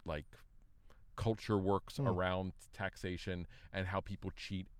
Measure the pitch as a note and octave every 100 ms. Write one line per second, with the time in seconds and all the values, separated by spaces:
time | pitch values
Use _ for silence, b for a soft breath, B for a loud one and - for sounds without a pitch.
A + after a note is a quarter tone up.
0 | - D#2 D2 - - - - - - -
1 | - - A2+ A2 - G#2 F#2+ G2 - -
2 | C3+ F#2 F#2 F#2 F#2+ - - - F#2+ -
3 | F#2+ F2+ - F2+ E2+ b b F#2+ F#2 F#2+
4 | - G2 G2 - - G2 F#2 -